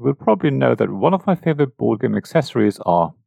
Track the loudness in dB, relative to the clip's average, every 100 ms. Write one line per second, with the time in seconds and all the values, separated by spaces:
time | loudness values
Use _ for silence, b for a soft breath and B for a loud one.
0 | -4 -2 0 0 0 0 0 2 -2 0
1 | 0 0 -2 -2 -2 -2 -2 -2 -2 0
2 | -2 -4 -2 -2 -2 0 0 0 0 2
3 | 0 -4